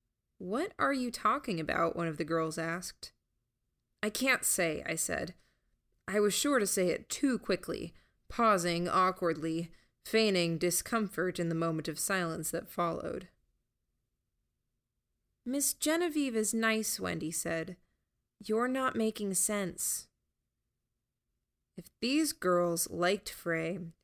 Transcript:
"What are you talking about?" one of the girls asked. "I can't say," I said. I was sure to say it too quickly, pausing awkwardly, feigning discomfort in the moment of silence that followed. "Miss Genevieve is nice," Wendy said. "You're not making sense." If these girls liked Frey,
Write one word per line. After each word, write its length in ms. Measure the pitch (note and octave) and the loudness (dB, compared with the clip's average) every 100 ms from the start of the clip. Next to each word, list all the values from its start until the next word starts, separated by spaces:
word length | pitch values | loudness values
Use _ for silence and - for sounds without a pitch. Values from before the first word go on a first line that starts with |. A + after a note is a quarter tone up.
| _ _ _ - | _ _ _ -12
"What 340 | F3+ A3 F#4 - | -6 -4 -4 -2
are 140 | C4+ | -2
you 180 | C#4 B3 | 0 -2
talking 480 | - G#3+ C4 C#4+ E3+ | 0 0 0 0 -4
about?" 380 | D#3 - E3+ - | -2 0 0 0
one 100 | E3 | -4
of 100 | D3+ | -4
the 80 | |
girls 340 | D#3 E3 D#3+ D#3+ | -2 0 0 -2
asked. 540 | E3 E3+ F3 - - _ _ _ _ _ _ _ _ - | -4 -6 -8 -12 -18 _ _ _ _ _ _ _ _ -6
"I 80 | G#3 | -4
can't 340 | G#3+ C4 B3 | 0 2 2
say," 380 | - - E3+ D3+ - | 2 2 2 0 -4
I 80 | |
said. 400 | D#3+ - - - - _ _ _ _ _ _ - | -4 -2 -4 -6 -10 _ _ _ _ _ _ -2
I 140 | G3+ | 2
was 120 | G#3 | 4
sure 260 | G3 C#4+ C#4 | 4 4 4
to 80 | G3 | 4
say 240 | - F3+ | 2 2
it 180 | - - | 2 -4
too 300 | - C#4 A#3+ | 0 2 2
quickly, 540 | - F#3+ - - E3+ - _ _ - | 0 -2 -2 -6 -8 -12 _ _ -10
pausing 600 | - A#3 G3+ F3 E3+ F3 | 2 4 6 4 0 2
awkwardly, 840 | F#3 F#3 F#3 F3 D#3+ E3 D#3+ E3+ - _ _ | 4 4 2 0 0 -2 -2 -4 -10 _ _
feigning 540 | - A3+ A3 F#3 E3+ E3 | 0 2 4 4 2 2
discomfort 800 | F3+ E3+ - A#3 G3+ - F3+ E3+ | 0 0 0 -2 -2 -2 -2 0
in 100 | E3+ | -2
the 60 | |
moment 340 | E3 E3 D#3+ D#3 | 0 0 -2 -4
of 100 | D3+ | -4
silence 520 | - F#3+ E3+ D#3+ D#3 | -2 -2 -2 -4 -4
that 180 | E3 - | -4 -6
followed. 580 | - F3 E3 D#3+ - F3+ _ _ _ _ _ _ _ _ _ _ _ _ _ _ _ _ _ _ _ _ _ | -2 -2 -2 -4 -8 -10 _ _ _ _ _ _ _ _ _ _ _ _ _ _ _ _ _ _ _ _ _
"Miss 300 | - C#4 C#4 | -4 0 0
Genevieve 640 | - D4 E4 F4 D4+ C#4 A3 | 0 2 2 2 2 0 0
is 180 | G#3+ | 0
nice," 460 | A3+ A3+ A3 G#3+ - | 2 2 2 0 -2
Wendy 300 | F#3+ E3 D3+ | -4 -4 -4
said. 460 | E3+ E3+ E3 D#3+ F3+ _ _ _ _ _ - | -4 -2 -4 -4 -10 _ _ _ _ _ -14
"You're 300 | G3+ G#3+ B3 | -2 0 2
not 280 | C4 C4 A3 | 0 0 0
making 380 | A3 G#3+ G#3 | 0 0 -2
sense." 720 | F#3 - G#3 F#3 - - - - _ _ _ _ _ _ _ _ _ _ _ _ _ _ _ _ - | 0 0 0 -4 -4 -4 -4 -8 _ _ _ _ _ _ _ _ _ _ _ _ _ _ _ _ -20
If 140 | - - | -20 -6
these 320 | A#3 C#4+ D4+ | 0 2 2
girls 580 | - F3+ F3 F3 E3+ - | 0 2 4 4 2 -2
liked 400 | - F3 G3 - | 0 2 0 -4
Frey, 640 | - - E3 E3 F#3 E3+ - | -10 -4 -2 -2 -4 -8 -12